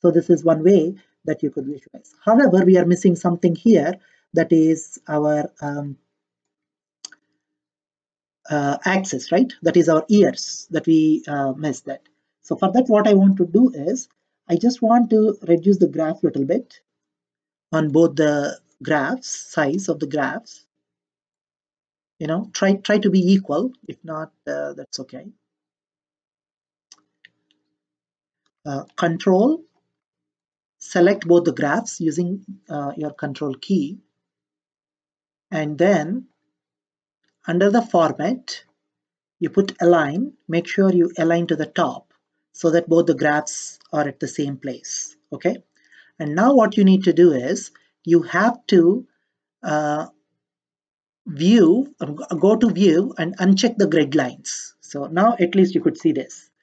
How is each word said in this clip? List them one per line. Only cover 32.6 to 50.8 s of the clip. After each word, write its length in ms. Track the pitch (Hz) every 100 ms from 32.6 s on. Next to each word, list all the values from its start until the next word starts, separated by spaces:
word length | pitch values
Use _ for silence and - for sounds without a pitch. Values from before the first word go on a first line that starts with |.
| _
uh, 240 | 151 139 160
your 160 | 151
control 420 | - 147 135 147 131
key. 440 | - 190 143 196 _ _ _ _ _ _ _ _ _ _ _ _ _ _ _
And 260 | 160 151 147
then 500 | 180 185 151 247 - _ _ _ _ _ _ _ _ _ _ _ -
under 240 | 170 202
the 120 | 233
format, 840 | 226 175 156 - 160 254 - - _ _ _ _ _ _ _ _
you 100 | 165
put 260 | - 196 -
align, 520 | 175 170 147 165 269 - -
make 200 | 170 170
sure 260 | - 190
you 180 | 180 170 -
align 300 | 165 170 170
to 100 | 156
the 80 | 156
top 480 | - 151 - _ _ _ _ _
so 180 | - 165
that 180 | 165 170
both 160 | 165 165
the 80 |
graphs 680 | 135 151 147 151 - - - _
are 140 | 151 143
at 120 | 139
the 80 | 135
same 300 | - 143 135
place, 580 | 139 120 - - - _ _
okay? 260 | 143 - 240 _ _ _ _ _ _
And 160 | 151
now 220 | 156 240 277
what 200 | 214 208
you 80 |
need 200 | 196 185
to 100 | 190
do 180 | 156 180
is, 400 | 135 127 190 - _ _ _
you 200 | - 170
have 420 | 170 170 220 247 -
to, 380 | 190 170 226 - _ _ _ _ _
uh, 460 | 226 151 151 151 165 _ _ _ _ _ _ _